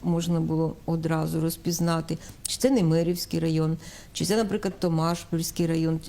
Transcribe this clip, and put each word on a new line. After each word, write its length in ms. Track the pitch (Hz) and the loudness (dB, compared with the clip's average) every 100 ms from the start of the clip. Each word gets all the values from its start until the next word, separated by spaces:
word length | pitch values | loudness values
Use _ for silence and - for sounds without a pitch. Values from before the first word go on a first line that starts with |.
можна 360 | 175 170 170 170 | 0 0 2 0
було 360 | 160 160 160 160 - | 2 0 0 -2 -4
одразу 560 | 165 160 160 160 165 | -2 0 0 0 0
розпізнати. 760 | 160 160 180 165 170 165 160 165 - - - | 0 -2 -4 0 0 0 -2 -6 -8 -12 -8
Чи 100 | - | 0
це 120 | 262 | 4
Немирівський 680 | 262 165 160 170 175 - 165 | 4 4 4 2 0 -4 -2
район, 380 | 165 160 160 160 - - - | 0 2 0 -2 -6 -16 -14
чи 120 | - 160 | -6 0
це, 120 | 214 | 2
наприклад, 420 | 214 202 196 180 | 2 -2 -4 -2
Томашпільський 880 | 180 160 165 170 - 165 165 - 165 | 0 2 2 -2 -2 -4 -4 -2 0
район, 320 | 165 160 160 | 2 0 0